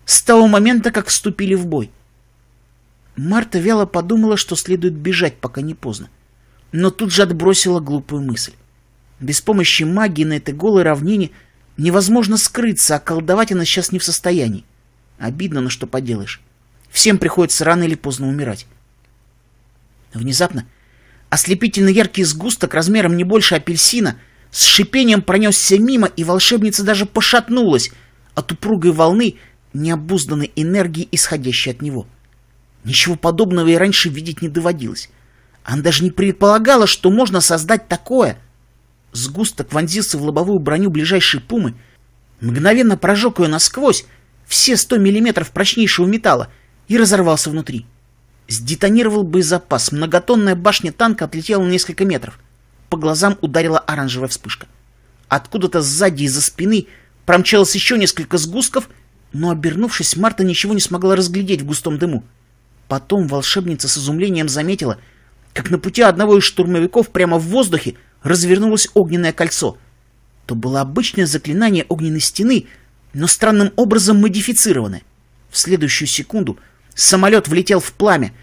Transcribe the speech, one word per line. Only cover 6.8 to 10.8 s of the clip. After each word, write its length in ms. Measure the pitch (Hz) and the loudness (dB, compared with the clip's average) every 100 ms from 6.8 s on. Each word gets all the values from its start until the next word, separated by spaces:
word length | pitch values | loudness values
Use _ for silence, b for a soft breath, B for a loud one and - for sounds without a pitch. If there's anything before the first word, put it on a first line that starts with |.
| 190 | 0
тут 220 | - 208 | 0 -2
же 100 | 180 | 2
отбросила 580 | 190 165 180 190 185 175 | 2 2 2 2 0 -2
глупую 420 | 139 143 - 147 | -2 -6 -6 -6
мысль. 300 | 139 113 - - _ _ _ _ _ - | -6 -6 -8 -14 _ _ _ _ _ -12
Без 200 | 135 143 | -6 -4
помощи 440 | - 202 170 - | 0 2 2 0
магии 400 | 160 196 214 156 | 0 0 0 0
на 100 | 156 | -2
этой 180 | 147 147 | -2 -6
голой 300 | 143 208 196 | -4 2 4